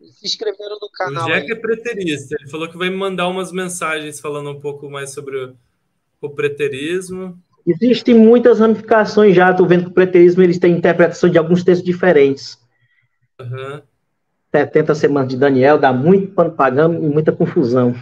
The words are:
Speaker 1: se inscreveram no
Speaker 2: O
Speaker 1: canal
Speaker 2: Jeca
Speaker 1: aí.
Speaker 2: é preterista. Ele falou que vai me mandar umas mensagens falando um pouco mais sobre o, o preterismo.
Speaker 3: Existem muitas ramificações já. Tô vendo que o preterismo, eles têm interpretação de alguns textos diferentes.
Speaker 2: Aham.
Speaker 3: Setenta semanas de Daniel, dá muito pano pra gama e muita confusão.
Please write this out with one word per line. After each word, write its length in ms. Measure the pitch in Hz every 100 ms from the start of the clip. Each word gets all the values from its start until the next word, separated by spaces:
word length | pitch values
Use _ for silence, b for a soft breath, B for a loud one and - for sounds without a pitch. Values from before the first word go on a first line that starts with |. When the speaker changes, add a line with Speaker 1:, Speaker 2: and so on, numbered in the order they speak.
| _
Speaker 1:
se 140 | _ 202
inscreveram 520 | - 214 196 208 208
no 80 | 208
Speaker 2:
O 40 |
Speaker 1:
canal 340 | - 185 143 165
Speaker 2:
Jeca 180 | 175 147
Speaker 1:
aí. 60 |
Speaker 2:
é 40 | 226
preterista. 800 | 220 226 233 202 175 143 123 151
Ele 100 | 139
falou 200 | 156 165
que 80 | 175
vai 120 | 185
me 60 | 190
mandar 320 | 196 185 180
umas 240 | 185 180
mensagens 680 | 180 185 180 160 156 151 147
falando 300 | 156 147 143
um 80 | 143
pouco 300 | 143 143 143
mais 220 | 139 139
sobre 220 | 143 135 135
o, 180 | 127 - _ _ _ _ _ _
o 80 | 143
preterismo. 1080 | 143 143 143 143 131 151 180 180 185 185 175 _ _ -
Speaker 3:
Existem 480 | 165 247 226 - 233
muitas 440 | 220 240 240 208
ramificações 760 | 226 214 - 220 208 208 208 180
já. 180 | 180
Tô 120 | 180 165
vendo 200 | 175 180
que 40 |
o 20 |
preterismo, 480 | - 185 180 175 180
eles 160 | 180 170
têm 180 | 180 165
interpretação 520 | 180 165 131 - 180
de 80 | 160
alguns 260 | 160 180
textos 220 | 190 175 175
diferentes. 720 | 175 185 151 139 135 - - _ _ _ _ _ _ _ _
Speaker 2:
Aham. 420 | 123 131 135 147 _ _ _ _ _ _ _ 151
Speaker 3:
Setenta 380 | 139 156 156 151
semanas 340 | 151 143 127
de 80 | 127
Daniel, 400 | 143 131 135 151
dá 120 | 143
muito 400 | 127 147 196 190
pano 180 | - 165 -
pra 140 | 135
gama 260 | 127 165 165
e 140 | 160
muita 220 | 151 156
confusão. 640 | - 175 180 123 127 123 123